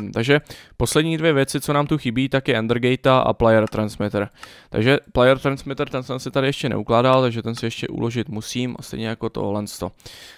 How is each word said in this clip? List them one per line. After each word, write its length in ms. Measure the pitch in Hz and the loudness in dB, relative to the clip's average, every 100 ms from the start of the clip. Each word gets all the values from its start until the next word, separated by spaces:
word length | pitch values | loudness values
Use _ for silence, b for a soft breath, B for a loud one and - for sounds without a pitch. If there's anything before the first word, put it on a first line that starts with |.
| 101 | -2
Takže 280 | 110 117 147 B B B - | -2 2 2 B B B -4
poslední 400 | 120 147 165 160 | 0 2 0 2
dvě 160 | 165 | 2
věci, 280 | 143 139 143 | 2 2 -2
co 120 | - | 0
nám 140 | 143 143 | 0 0
tu 100 | 156 | -2
chybí, 320 | 131 113 135 | -2 -2 0
tak 180 | 135 139 | 0 0
je 100 | 113 | 0
Endergate 520 | 113 120 123 127 135 | 0 0 0 2 4
a 240 | 131 117 | 4 4
Player 340 | 110 117 110 107 | 2 4 4 4
Transmitter. 640 | 107 107 - 104 104 101 B B B B | -2 -4 -4 -2 -2 -4 B B B B
Takže 280 | - 117 139 - | 0 2 2 0
Player 280 | 131 123 135 | 4 4 4
Transmitter, 500 | 143 135 139 139 143 | 0 -4 -6 -6 -4
ten 140 | 135 | -6
jsem 160 | 127 127 | -6 -8
si 120 | 143 | -4
tady 160 | 143 135 | 0 0
ještě 220 | 139 135 | -2 -4
neukládal, 520 | 104 107 117 127 131 | -4 0 2 4 4
takže 200 | 127 117 | 2 -2
ten 140 | 113 117 | -6 -6
si 100 | 113 | -6
ještě 220 | - - | -6 -8
uložit 420 | - 117 117 107 | -4 -4 -4 -6
musím, 460 | 107 - 127 123 - | -8 -6 -4 -4 -8
a 20 | |
stejně 260 | - - 110 | -10 -8 -8
jako 220 | 113 113 | -6 -6
tohle 380 | - 101 104 104 | -4 -4 -4 -6
sto. 240 | - 92 B B B B | -8 -10 B B B B